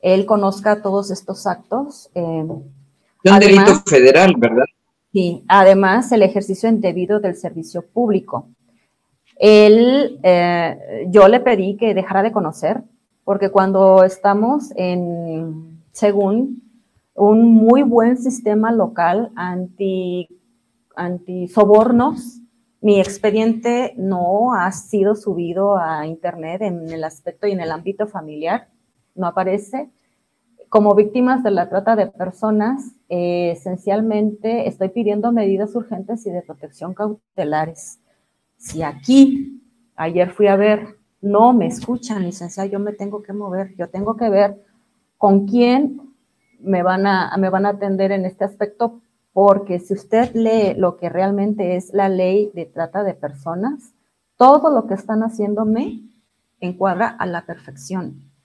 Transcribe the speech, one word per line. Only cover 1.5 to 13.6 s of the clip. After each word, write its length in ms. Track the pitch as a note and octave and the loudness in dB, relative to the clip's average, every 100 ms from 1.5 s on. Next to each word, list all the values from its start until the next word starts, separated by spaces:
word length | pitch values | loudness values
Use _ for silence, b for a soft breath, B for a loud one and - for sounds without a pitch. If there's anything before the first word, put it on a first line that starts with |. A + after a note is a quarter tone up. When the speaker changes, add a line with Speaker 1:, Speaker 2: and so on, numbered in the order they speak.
| F3+ _ A#3+ C#4+ - - | -8 _ -8 -8 -14 -14
Speaker 1:
Eh, 300 | F3+ E3+ D#3+ D#3+ C#3 - _ _ _ _ _ | -10 -8 -6 -8 -12 -16 _ _ _ _ _
Speaker 2:
Es 80 | F3+ | 6
un 60 | G3+ | 6
delito 200 | G#3 G3 | 8 8
Speaker 1:
además 200 | G3+ G3 - | 8 4 4
Speaker 2:
federal, 480 | C#3+ B2+ C#3 F#3+ C#3+ | 6 8 8 6 4
¿verdad? 260 | A#2 A2+ C3+ _ _ _ _ | 2 0 -2 _ _ _ _
Speaker 1:
Sí, 320 | G3+ F3+ F3 - | -4 -4 -6 2
además 640 | G3 F#3+ F#3+ G3 G#3 A#3+ | 6 8 6 4 0 2
el 100 | A#3 | 2
ejercicio 460 | F#3+ G3+ G3+ F#3+ A3+ | 2 2 -6 -4 -2
indebido 520 | A3+ G3 E3+ F3+ G#3 | 0 -2 -4 -2 -2
del 160 | G3+ F3 | -2 -6
servicio 460 | F3 E3 D#3+ F3 | -10 -12 -12 -12
público. 680 | E3+ - A#3+ F#3+ - B2 - _ _ _ _ _ _ _ _ _ | -8 -4 0 -2 -4 -12 -12 _ _ _ _ _ _ _ _ _
Él, 800 | G#3 G#3+ G#3+ A3 A#3+ C4+ D4 - | 6 8 8 8 6 2 0 0
eh, 840 | F#3 F3+ F3 F3 E3 - - A2 F3+ | 2 2 2 0 -2 -6 -12 -10 0
yo 180 | G3 F#3+ | 6 8
le 120 | A#3+ | 6
pedí 360 | C4 G#3+ F#3+ G3+ | 2 0 -2 -2
que 180 | A3+ | -2
dejara 280 | F#3+ F#3+ F#3+ | -2 -2 -2
de 100 | G#3 | -2
conocer, 500 | A3 E3 - D#3 A#3 - _ _ _ | -2 -6 -6 -6 -6 -10 _ _ _
porque 260 | - G3+ G3 | -4 -2 2
cuando 520 | G3 | 2